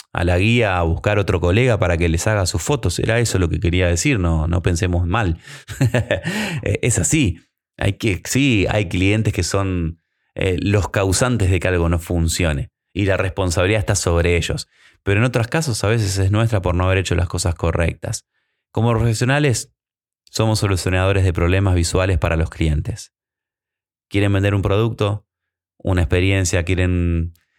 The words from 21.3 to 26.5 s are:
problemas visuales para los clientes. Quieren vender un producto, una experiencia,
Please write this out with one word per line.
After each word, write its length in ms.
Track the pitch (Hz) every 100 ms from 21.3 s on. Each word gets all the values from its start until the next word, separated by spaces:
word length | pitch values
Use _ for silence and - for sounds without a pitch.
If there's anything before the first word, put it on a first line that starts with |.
problemas 440 | 85 85 95 98 90
visuales 420 | 82 90 95 90
para 180 | 87 82
los 140 | -
clientes. 600 | - 80 76 90 - - _ _ _ _ _ _ _ _ _ _
Quieren 240 | 101 101
vender 220 | 98 101
un 80 | 101
producto, 640 | 101 101 113 110 104 104 - _ _ _ _ _
una 260 | - 92
experiencia, 640 | 85 90 95 98 95